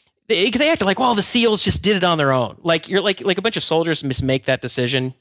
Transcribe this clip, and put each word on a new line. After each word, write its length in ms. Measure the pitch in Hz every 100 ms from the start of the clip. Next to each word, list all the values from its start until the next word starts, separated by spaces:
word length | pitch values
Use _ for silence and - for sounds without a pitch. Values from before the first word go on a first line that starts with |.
| _ _ -
they, 220 | 170 208
they 200 | 240 294
acted 140 | 330
like, 160 | 196 196
"Well, 160 | 254 214
the 60 |
seals 420 | - 240 233 214
just 180 | - -
did 140 | 170 202
it 80 |
on 140 | 180 160
their 160 | 139
own." 240 | 131 113 -
Like, 280 | 170 160 -
you're 100 | 202
like, 220 | 202 185
like 160 | 196 185
a 40 |
bunch 140 | 214 185
of 80 |
soldiers 400 | - 160 165 156
mis-, 180 | 139 127
make 220 | 131 131 -
that 140 | 127
decision 520 | 123 - 123 131 131 127